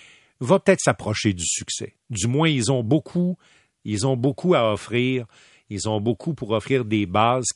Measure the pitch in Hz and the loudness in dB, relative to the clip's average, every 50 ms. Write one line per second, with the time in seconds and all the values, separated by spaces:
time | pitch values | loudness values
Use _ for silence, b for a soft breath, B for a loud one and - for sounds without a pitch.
0 | b b b b b b b _ 131 123 190 185 - 196 185 - - 135 113 - | b b b b b b b _ 0 2 2 4 4 2 2 4 2 0 0 0
1 | - 104 104 - - 107 92 87 85 - - - - - - - 107 - - _ | -4 -6 -4 0 0 0 0 0 -4 -4 -4 -6 -6 -8 -8 -8 -10 -12 -14 _
2 | _ - 113 90 101 120 131 151 165 160 147 127 104 135 135 127 113 107 147 151 | _ -10 -6 -4 -2 0 0 2 2 2 2 0 0 0 0 0 2 2 0 0
3 | - - - 175 180 180 175 b b b b b b b b _ - 110 107 95 | 0 -2 -2 -2 -2 -2 -4 b b b b b b b b _ -6 -6 -4 -2
4 | 131 135 131 120 123 143 - - - 180 170 131 117 110 104 - - - 110 120 | 0 0 0 2 0 0 0 0 2 2 4 4 4 2 0 -2 -4 -4 -2 0
5 | 123 131 131 127 113 b b b b b b b b - 104 92 - 110 110 104 | 0 0 -2 -4 -6 b b b b b b b b -10 -10 -6 -4 -2 -2 0
6 | 104 123 117 - - 170 139 - 120 101 110 107 - - 135 127 113 104 110 107 | 0 -2 -2 -2 -4 -6 -6 -6 -4 -2 -2 -2 0 0 -2 -2 0 0 0 0
7 | 101 87 95 104 113 120 127 131 117 - - | 0 2 2 4 4 4 2 0 -2 -4 -6